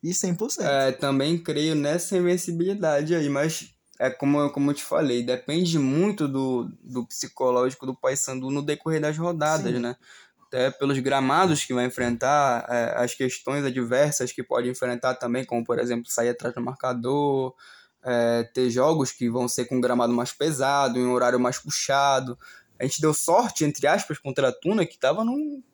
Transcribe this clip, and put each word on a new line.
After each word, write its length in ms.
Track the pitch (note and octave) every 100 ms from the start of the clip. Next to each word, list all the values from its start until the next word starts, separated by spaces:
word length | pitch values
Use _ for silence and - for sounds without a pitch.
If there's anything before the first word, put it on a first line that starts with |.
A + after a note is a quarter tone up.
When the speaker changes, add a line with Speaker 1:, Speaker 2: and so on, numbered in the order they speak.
Speaker 1:
E 100 | D#3+
cem 200 | F#3 F#3+
por 160 | E3+ A#3
cento. 160 | - F3
Speaker 2:
É, 260 | C#3 C3+
também 460 | C3 C#3 C3+ C#3 E3+
creio 320 | E3 D3 D#3
nessa 420 | D3+ C#3+ E3 - F#3+
invencibilidade 960 | F3+ F3+ F3 E3+ F3+ G3+ E3 D3 D#3
aí, 140 | E3+ C#3+
mas 460 | C#3 D#3 D#3+ - _ _ _
é 120 | C3
como 280 | B2+ C#3 D3
eu, 120 | C#3+
como 200 | C#3+ C#3
eu 40 |
te 100 | C#3+
falei, 400 | - D#3 D3+ B2
depende 540 | A#2+ B2 - D#3 F3+ E3
muito 500 | C3+ C#3+ G3+ G#3 D3+
do, 420 | C3+ C3 B2+ A#2+ -
do 200 | - B2+ A#2
psicológico 800 | - C3+ - C3 B2 B2+ C3+ C3
do 80 | B2+
Paysandu 540 | C3 C3+ - C3 C3
no 120 | C#3
decorrer 380 | D3 D3 - D#3+
das 160 | D3+ D3+
rodadas, 560 | E3+ E3 D3+ D#3 -
Speaker 1:
Sim. 60 | B2
Speaker 2:
né? 160 | A#2+ B2+ - - - _ _
Até 240 | B2+ C3
pelos 280 | C3+ C#3 C3+
gramados 640 | C3 C3+ C3 D3 F#3+ D3
que 100 | -
vai 100 | B2+ B2
enfrentar, 800 | B2+ B2 A#2+ C3 D3 C#3+ A#2 -
é, 260 | A#2+ A#2 -
as 160 | B2
questões 500 | - C3 - - C#3
adversas 640 | C#3 B2+ A#2 B2 D3 D3 B2
que 100 | -
pode 260 | B2+ B2 B2
enfrentar 460 | B2+ B2 B2 B2+
também, 300 | B2+ B2 B2
como, 200 | C3 A#2+
por 140 | A#2+ A#2+
exemplo, 280 | A#2+ A#2+ A#2+
sair 180 | - A#2
atrás 240 | A#2+ A#2+
do 60 | B2
marcador, 920 | B2 C3+ C3 B2 B2 C#3+ C#3+ C3+ C3 - - - _ _
é, 400 | B2+ A#2+ A#2 A#2 A#2
ter 160 | - B2+
jogos 400 | A#2+ C#3 D#3+ C3
que 180 | - A#2+
vão 200 | A#2+ B2
ser 160 | -
com 120 | B2 B2+
um 40 |
gramado 320 | B2 B2 A#2+
mais 200 | A#2+ B2+
pesado, 680 | - D3+ C#3+ C3+ C#3+ C3+ B2
em 60 |
um 80 | B2
horário 280 | B2 B2 B2
mais 180 | B2 C3+
puxado. 800 | D3+ - - C#3 C#3 C3+ C3 B2 - - _ _
A 60 |
gente 160 | C3+ -
deu 120 | D#3
sorte, 520 | D3 - F3+ A#3 -
entre 240 | D3+ D3 D3
aspas, 280 | F3 - D3
contra 300 | - C3 C3+
a 40 |
Tuna, 340 | B2 D#3+ G#3+ E3
que 100 | -
tava 280 | C3 E3+
num 360 | A3+ C4+ D4+ C#4+ -